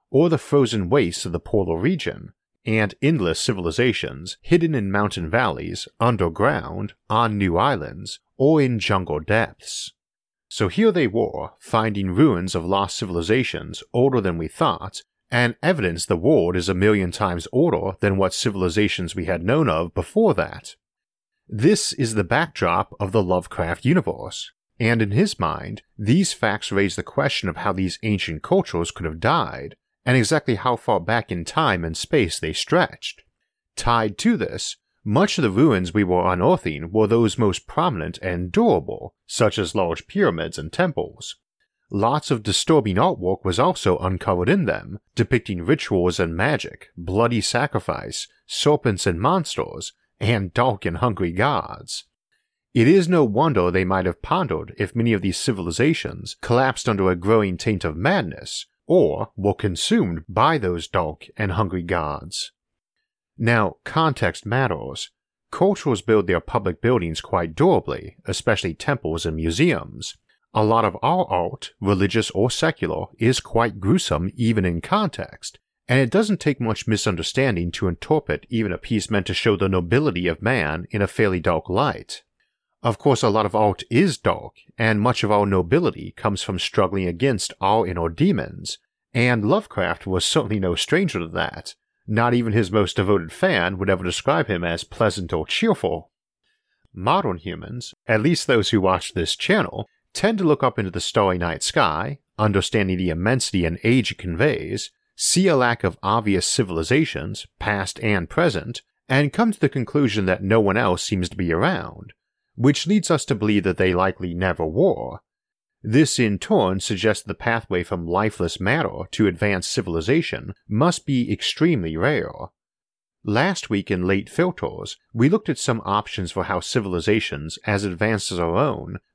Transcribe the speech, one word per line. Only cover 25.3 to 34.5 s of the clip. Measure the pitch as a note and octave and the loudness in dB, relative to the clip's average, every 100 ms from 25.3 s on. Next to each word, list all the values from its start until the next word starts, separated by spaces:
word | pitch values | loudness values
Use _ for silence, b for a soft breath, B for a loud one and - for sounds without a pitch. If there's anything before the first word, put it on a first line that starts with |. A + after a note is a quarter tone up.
| - | 0
mind, | E2 D#2 - G#2+ - - | -2 -4 -8 -12 -14 -4
these | G#2 E3 F#3 | 2 4 2
facts | - A2 G#2 - | 0 0 0 0
raise | G2 G2+ - | 2 2 0
the | |
question | - - D3 - F#2 | -6 -2 -2 -2 -4
of | D#2 | -2
how | G#2 | -2
these | F#2 F#2 - | 0 -2 -2
ancient | A2 G2+ - D2+ | -2 -2 -2 -8
cultures | - F#3+ - E2+ E2+ | 0 0 0 -2 -4
could | - E2 | -4 -8
have | D#2+ | -2
died, | A2 D#3+ G2 - C#2 - _ _ - | 0 0 -2 -8 -14 -16 _ _ 2
and | B2+ | 2
exactly | A2 D#3 - G#2+ | 4 2 0 -2
how | B2 A#2 | 0 -2
far | - G2 | 0 0
back | F2 A#2 - | 0 -2 -2
in | F2+ E2 | -6 -4
time | - D3+ F#2 E2 | 0 2 0 -2
and | E2 | -6
space | - D#3 F2+ - | 0 2 2 -2
they | D#2 | -6
stretched. | D#2 - E3+ - - - - _ _ _ _ _ - | -6 0 2 2 -4 -14 -14 _ _ _ _ _ -4
Tied | - A#2 A2 G2 | 0 2 0 0
to | A3+ G#3 | 0 2
this, | G2+ | -2